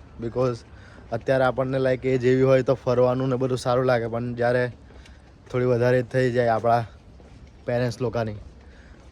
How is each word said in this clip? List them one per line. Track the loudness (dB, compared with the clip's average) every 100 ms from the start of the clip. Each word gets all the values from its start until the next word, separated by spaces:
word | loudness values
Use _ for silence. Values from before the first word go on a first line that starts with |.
| -20 -12 -6
Because | -2 -2 -2 -12 -20 -20 -20 -10
અત્યારે | -6 0 2
આપણને, | 2 0 -2 0
લાઈક, | 0 0 0
એજ | 0
એવી | 2 4
હોય | 4 4
તો | 2
ફરવાનું | 0 0 2 2 2 -2
ને | -2
બધું | -2 -2
સારું | -2 0
લાગે, | 2 0 -2
પણ | -6 -6
જ્યારે | -2 0 0 -2 -8 -20 -20 -20 -20 -20 -20 -8
થોડી | -2
વધારે | 0 2 2 2
એજ | 0
થઈ | -2 0
જાય | 0 0
આપણા | 2 2 2 0 -12 -20 -20 -20 -20 -20 -12 -6
પેરેન્ટ્સ | -2 -2 -4
લોકોની, | -4 -4 -6 -8 -16 -20 -20 -20 -20 -20 -10